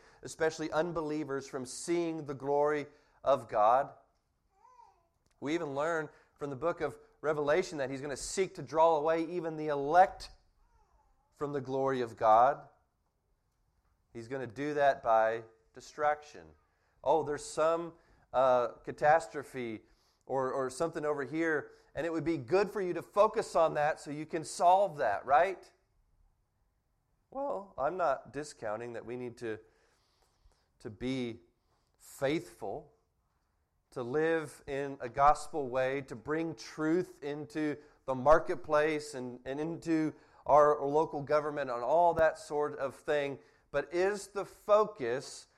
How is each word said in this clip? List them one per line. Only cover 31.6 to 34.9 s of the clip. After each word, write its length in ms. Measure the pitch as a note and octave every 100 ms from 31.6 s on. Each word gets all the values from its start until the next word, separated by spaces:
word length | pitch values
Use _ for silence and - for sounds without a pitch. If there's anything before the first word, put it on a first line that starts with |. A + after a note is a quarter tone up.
| _ _ _ _
faithful, 920 | - - C#3 D#3+ - - G#2 C3 D#3 _ _ _ _ _ _ _ _ _ _
to 120 | C3+
live 580 | A#2+ D3 D#3+ E3 D3 - -
in 300 | C#3 C#3